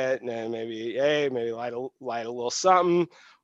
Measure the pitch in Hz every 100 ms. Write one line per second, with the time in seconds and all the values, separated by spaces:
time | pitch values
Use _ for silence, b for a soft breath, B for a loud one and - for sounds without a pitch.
0 | 131 131 123 113 113 113 117 110 117 113
1 | 147 147 143 123 117 113 120 120 131 -
2 | 127 117 113 123 120 - 185 185 180 175
3 | 165 b b b